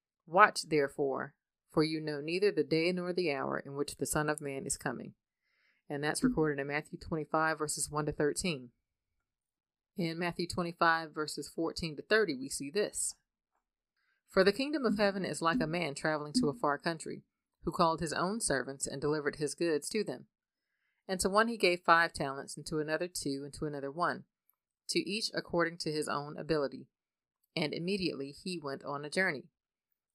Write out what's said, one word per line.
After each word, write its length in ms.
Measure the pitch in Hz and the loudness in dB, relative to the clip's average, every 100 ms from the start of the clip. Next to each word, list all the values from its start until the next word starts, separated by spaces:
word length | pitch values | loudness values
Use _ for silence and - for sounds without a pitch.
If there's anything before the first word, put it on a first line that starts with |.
| _ _ - | _ _ 2
Watch, 380 | 175 208 - | 8 8 6
therefore, 720 | 165 156 135 - 139 131 139 - _ _ _ | 0 2 2 2 0 0 -4 -10 _ _ _
for 120 | - | 2
you 180 | 156 156 | 4 2
know 200 | 156 147 | -4 -4
neither 320 | 151 180 202 | -2 2 4
the 100 | 160 | 4
day 300 | 147 160 170 | 2 4 2
nor 220 | 180 180 | 0 0
the 180 | 175 170 | 0 2
hour 260 | 135 135 139 | 0 0 -2
in 160 | 139 | -4
which 220 | 139 139 - | -4 -4 -2
the 100 | 135 | -2
Son 220 | 156 151 | 0 0
of 140 | 151 | -2
Man 240 | 143 135 135 | -4 -6 -6
is 100 | - | -4
coming.'" 380 | 139 120 - - _ _ _ _ _ _ - | -4 -6 -10 -16 _ _ _ _ _ _ -8
And 160 | 143 | -4
that's 180 | 151 156 | -2 0
recorded 380 | 156 160 156 143 | 0 2 0 0
in 60 | 143 | -2
Matthew 320 | 143 - 170 | -4 -6 -12
twenty-five, 580 | - 160 151 156 160 156 | -6 -6 0 2 2 0
verses 320 | 151 - 143 | -2 -4 -4
one 160 | 147 | -2
to 80 | 151 | -2
thirteen. 600 | 147 147 - 185 143 123 _ _ _ _ _ _ _ _ _ _ _ _ - | 2 2 2 -2 -2 -6 _ _ _ _ _ _ _ _ _ _ _ _ -4
In 200 | 165 165 | -4 -2
Matthew 300 | 175 170 175 | -4 -2 -4
twenty-five, 680 | - 170 170 170 165 160 | -2 -4 2 4 4 0
verses 360 | 156 151 - 143 | -6 -6 -6 -8
fourteen 480 | - 165 - 165 147 | -4 -4 -2 -6 -4
to 60 | |
thirty, 340 | - 220 190 127 | 2 4 4 -2
we 120 | 135 | -6
see 220 | - 139 | -6 -4
this. 460 | 185 196 - - - _ _ _ _ _ _ _ _ _ _ _ | -2 -2 -2 -6 -6 _ _ _ _ _ _ _ _ _ _ _
"For 160 | 190 | 4
the 80 | 185 | 4
kingdom 320 | 202 277 302 233 | 4 0 0 0
of 120 | 202 | 2
heaven 260 | 202 196 | 2 2
is 180 | 175 - | -4 0
like 180 | 165 160 | 2 2
a 60 | 156 | 0
man 300 | 175 156 143 | -2 -4 -2
traveling 380 | 160 151 147 | -2 -2 -2
to 140 | 147 151 | 0 0
a 60 | |
far 240 | 139 147 143 | 2 2 2
country, 460 | 175 165 143 - - _ _ _ | -2 -4 -8 -12 -14 _ _ _
who 80 | 175 | -4
called 260 | - 170 156 | 2 2 2
his 140 | 160 | -2
own 280 | 139 175 220 | -2 -2 0
servants 460 | - 135 135 139 - | 0 0 -2 -6 -6
and 140 | - | -2
delivered 360 | 147 151 143 143 | 0 0 0 -2
his 200 | 147 - | -4 -2
goods 320 | 170 147 - | 0 0 0
to 160 | 220 | -2
them. 240 | 190 127 - _ _ _ _ _ _ _ - | -2 -6 -12 _ _ _ _ _ _ _ -6
And 100 | 190 | -2
to 100 | 190 | 2
one 180 | 202 226 | 4 2
he 80 | 233 | 4
gave 240 | 185 175 | 4 4
five 320 | - 170 165 | 6 6 6
talents, 440 | - 143 135 - - | 0 -4 -4 -8 -10
and 100 | 147 | -6
to 120 | 156 | -2
another 300 | 151 156 180 | 0 -2 -4
two, 340 | - 147 139 | -4 -4 -4
and 100 | 143 | -8
to 100 | - | -8
another 260 | 151 143 139 | -8 -6 -8
one, 360 | 156 165 127 - _ _ _ _ _ - | -2 -2 -2 -8 _ _ _ _ _ -2
to 120 | 175 | -2
each 320 | - - - | 0 -2 -2
according 440 | - - 175 165 170 | -4 -2 0 0 -2
to 120 | 160 | -4
his 160 | 151 139 | -2 -2
own 300 | 127 147 165 | -2 -4 -6
ability. 500 | 156 156 139 - - _ _ _ _ _ _ - | -2 0 0 -6 -16 _ _ _ _ _ _ -4
And 160 | 151 | -2
immediately 580 | - 170 202 175 131 139 | -2 -2 -2 -2 -4 -10
he 280 | - 190 175 | -10 -10 -8
went 260 | 143 135 | -6 -8
on 200 | - 143 | -6 -8
a 60 | 151 | -4
journey. 380 | 185 185 139 - _ _ _ _ _ _ | 0 0 -2 -8 _ _ _ _ _ _